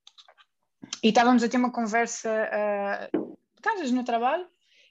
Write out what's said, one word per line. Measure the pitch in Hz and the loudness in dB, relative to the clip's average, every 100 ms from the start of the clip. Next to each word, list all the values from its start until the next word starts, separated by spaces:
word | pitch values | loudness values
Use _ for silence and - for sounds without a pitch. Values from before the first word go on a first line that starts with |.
| _ - - _ _ _ _ _ - - | _ -20 -20 _ _ _ _ _ -18 0
E | 220 | 2
estávamos | 220 240 247 | 6 6 6
a | 233 | 4
ter | 254 | 2
uma | 247 | 0
conversa, | 247 220 226 233 - 226 | -2 -2 0 -2 -4 -4
eh, | 220 220 214 208 202 202 202 196 | -2 -2 -2 -2 -2 -4 -6 -6
de | - - - _ _ | -6 -6 -14 _ _
casas | 415 415 269 | -4 -2 -2
no | 254 | -2
trabalho | 247 233 247 330 359 _ _ _ _ | 0 0 0 -2 -6 _ _ _ _